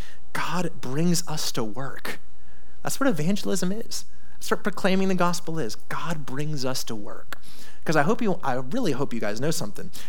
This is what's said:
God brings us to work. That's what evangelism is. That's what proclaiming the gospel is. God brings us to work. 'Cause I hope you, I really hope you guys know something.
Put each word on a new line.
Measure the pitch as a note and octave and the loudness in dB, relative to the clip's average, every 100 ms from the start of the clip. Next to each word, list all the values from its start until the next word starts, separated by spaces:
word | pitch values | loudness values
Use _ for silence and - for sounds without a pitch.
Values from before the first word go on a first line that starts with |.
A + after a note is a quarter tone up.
| - - - | 0 0 0
God | - D3 F3 E3+ C3 | 0 0 0 0 0
brings | B2 C#3 F3 E3 - | 0 0 2 2 0
us | D3+ - | 0 0
to | C#3+ | 0
work. | A2 G2+ - - - - - - - - - - | 0 0 -2 -2 0 0 0 0 0 0 0 0
That's | D3 - | 0 0
what | C4+ | 0
evangelism | D#3+ D#3 G3+ G3+ G3 F3+ | 2 2 0 0 0 0
is. | G#3+ - - - - - | 0 0 0 0 0 0
That's | - - | 0 0
what | G#3+ | 0
proclaiming | G#3 - F#3+ F#3+ F#3+ | 0 0 2 2 2
the | |
gospel | F3+ F3 E3+ - D#3+ | 2 2 0 0 0
is. | A2 - - | 0 0 0
God | - D#3+ D#3+ | 0 0 0
brings | C3 C3 D3+ D3 | 0 -2 0 0
us | B2+ C3 | 0 0
to | - | 0
work. | A2 G2+ F#2 - - - - - - | 0 0 0 0 0 0 0 0 0
'Cause | - D#3 | 2 2
I | |
hope | D3 A#3+ | 2 2
you, | A3 - | 0 0
I | C3+ | 0
really | B2+ C3 A#3 G3+ | 0 0 0 0
hope | B2+ C3+ | 0 0
you | A#2 | 0
guys | G#2+ G#2+ | 0 0
know | D3 | 0
something. | D#3+ G#2 - G2 - | 0 0 -2 -2 -2